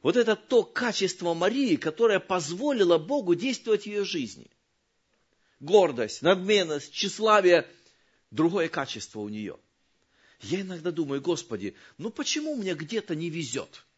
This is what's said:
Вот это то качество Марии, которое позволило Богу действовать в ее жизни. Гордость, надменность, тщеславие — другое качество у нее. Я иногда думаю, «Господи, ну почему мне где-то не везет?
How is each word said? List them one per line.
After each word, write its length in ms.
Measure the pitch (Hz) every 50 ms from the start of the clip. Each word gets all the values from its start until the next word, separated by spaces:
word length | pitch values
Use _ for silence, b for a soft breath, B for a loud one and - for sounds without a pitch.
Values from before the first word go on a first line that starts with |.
Вот 140 | - 139 196
это 200 | 247 233 220 214
то 280 | - - _ 262 233 190
качество 680 | - - - 247 233 196 - 190 180 - - 180 170 165
Марии, 420 | 165 175 208 233 269 277 233 160
которое 440 | - - 160 156 - 233 226 202 180
позволило 800 | - - - 185 147 139 170 185 262 294 277 226 190 175 170
Богу 380 | 160 156 190 285 294 214 175 175
действовать 480 | 170 196 269 247 - - 233 214 208 -
в 40 |
ее 160 | 208 208 208 196
жизни. 460 | 185 - 165 127 104 90 67 - _ _ _ _ _ _ _ _ _ _ _ _ _ _ _ _ _ _ _ _ _ _ _
Гордость, 640 | 135 147 196 208 185 160 131 120 113 104 - -
надменность, 680 | 131 165 196 185 185 196 214 202 180 160 151 143 - -
тщеславие — 760 | - - - 196 - - 214 220 214 208 190 180 175 165 - b b b b b b b b b b b b _
другое 360 | 110 123 156 170 180 196 165
качество 520 | 160 - 147 135 - - 107 - - - 107
у 100 | 104 104
нее. 300 | 107 107 107 92 - _ _ _ _ _ _ _ _ _ b b b b b b b b
Я 200 | - 104 160 190
иногда 300 | 196 185 180 170 151 175
думаю, 300 | 160 165 160 139 139 139
«Господи, 540 | 139 170 170 151 - - 113 95 98 98 B B B B B
ну 120 | - 165 226
почему 460 | - - 277 - - 311 302 311 294
мне 180 | 254 202 185 180
где-то 420 | 147 160 147 226 220 208 - 165
не 140 | 151 165 170
везет? 560 | 151 170 156 120 120 131 92 - - - _ _ _